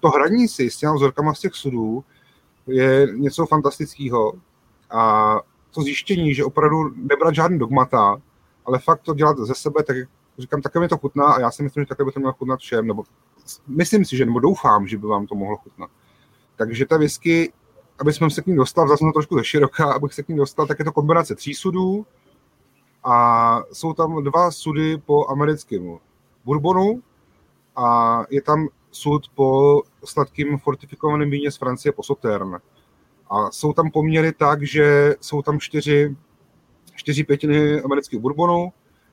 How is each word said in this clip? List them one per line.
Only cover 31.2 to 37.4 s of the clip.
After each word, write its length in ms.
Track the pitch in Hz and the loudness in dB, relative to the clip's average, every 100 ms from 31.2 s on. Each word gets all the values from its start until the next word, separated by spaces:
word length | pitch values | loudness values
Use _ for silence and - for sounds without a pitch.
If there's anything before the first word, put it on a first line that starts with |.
| 147 | -2
víně 200 | 143 143 | -2 -4
z 60 | - | -6
Francie, 360 | 127 127 147 | -6 -4 -4
po 100 | 139 | -4
Sauternes. 600 | - 139 117 101 95 87 _ _ _ _ _ _ - | -4 -4 -2 -4 -4 -10 _ _ _ _ _ _ -6
A 200 | 101 101 | -2 -2
jsou 220 | - 151 | -2 -4
tam 180 | 147 160 | 0 0
poměry 420 | 156 156 160 160 | 0 0 2 0
tak, 300 | - 147 147 | 0 0 0
že 520 | 143 151 147 143 143 - | -2 2 4 6 4 0
jsou 220 | - 147 | -4 -6
tam 180 | 147 147 | -4 -4
čtyři, 560 | - 151 147 147 147 139 _ _ _ _ _ _ _ | -4 -4 2 2 2 -2 _ _ _ _ _ _ _
čtyři 300 | - - 147 | -14 -6 -2
pětiny 560 | 147 143 | 0 0